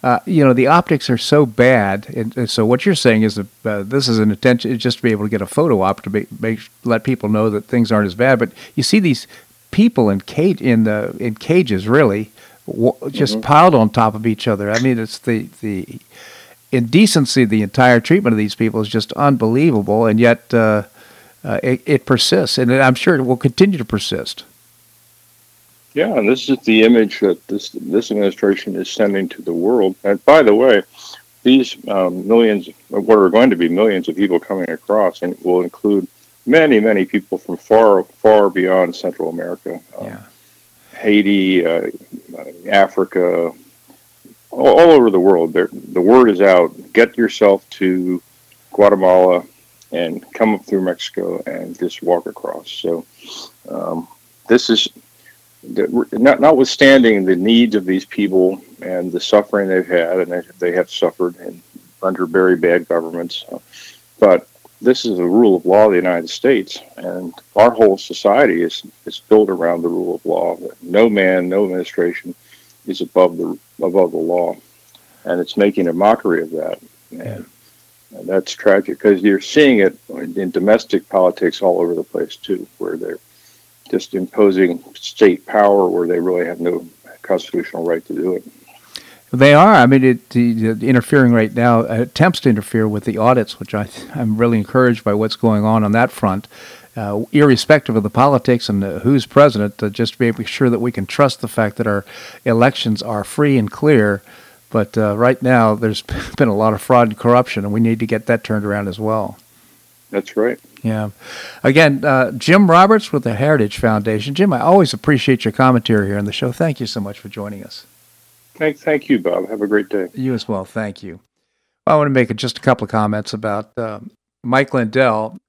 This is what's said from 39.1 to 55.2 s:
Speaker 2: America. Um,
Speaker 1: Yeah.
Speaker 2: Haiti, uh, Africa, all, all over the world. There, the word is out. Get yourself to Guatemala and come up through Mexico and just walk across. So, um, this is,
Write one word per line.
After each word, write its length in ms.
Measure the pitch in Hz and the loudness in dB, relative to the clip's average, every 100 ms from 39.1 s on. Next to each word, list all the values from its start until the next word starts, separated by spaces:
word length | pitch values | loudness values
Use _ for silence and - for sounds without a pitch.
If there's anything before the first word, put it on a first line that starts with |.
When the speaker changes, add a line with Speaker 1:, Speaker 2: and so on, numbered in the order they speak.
| 82 82 | -6 -8
Speaker 2:
America. 500 | 85 85 87 - 87 _ - | -8 -10 -10 -12 -14 _ -16
Um, 100 | - | -16
Speaker 1:
Yeah. 160 | 104 113 _ _ _ _ _ _ | -16 -20 _ _ _ _ _ _
Speaker 2:
Haiti, 720 | - 110 104 98 101 95 92 85 | -6 2 2 4 0 2 0 0
uh, 240 | 85 - - _ - - - - 85 90 | -2 -4 -10 _ -20 -18 -18 -18 -16 0
Africa, 840 | 101 98 - 92 95 90 85 85 - _ _ _ _ _ _ - _ _ | 2 2 0 -4 -2 -2 -2 -4 -8 _ _ _ _ _ _ -20 _ _
all, 300 | - 135 123 | 0 4 6
all 100 | 170 | 8
over 200 | 151 117 | 8 6
the 100 | 95 | 4
world. 320 | 92 90 82 | 4 4 2
There, 160 | 80 90 | -2 -4
the 280 | - - 90 | -6 -8 -2
word 300 | 90 127 120 | 4 6 6
is 100 | 92 | 4
out. 320 | 98 90 82 - - | 4 4 2 -4 -4
Get 240 | 107 117 - | 0 0 0
yourself 500 | 110 - 104 98 _ | -4 2 2 2 _
to 520 | - 95 92 90 90 _ _ _ _ _ | -6 -2 -2 -4 -6 _ _ _ _ _
Guatemala 720 | - 101 98 92 92 92 90 - _ _ _ _ | 2 4 4 4 6 6 2 -2 _ _ _ _
and 320 | 85 85 87 - | -6 -6 -8 -14
come 220 | - 110 | -2 -2
up 100 | 101 | -2
through 160 | - 98 | -4 -4
Mexico 640 | 92 87 - - 92 90 - | -4 -6 -10 -10 -8 -8 -10
and 320 | 85 85 - | -12 -14 -10
just 240 | 90 - | -10 -8
walk 220 | 85 87 - | -2 -2 -2
across. 440 | - - - - | -14 -14 -14 -14
So, 340 | - 85 82 - _ - - - _ - | -10 -8 -8 -10 _ -20 -20 -20 _ -14
um, 400 | - 85 85 85 _ _ _ - | -10 -8 -10 -12 _ _ _ 0
this 220 | 123 - | 0 2
is, 180 | 110 - _ _ _ | -2 -2 _ _ _